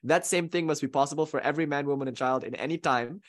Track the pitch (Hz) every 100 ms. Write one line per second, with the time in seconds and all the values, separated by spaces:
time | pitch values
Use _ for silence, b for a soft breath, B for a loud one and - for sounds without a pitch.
0 | 123 165 - 175 165 175 160 147 135 143
1 | 143 151 156 139 120 147 156 143 143 139
2 | 135 120 131 131 123 110 135 170 160 127
3 | 120 190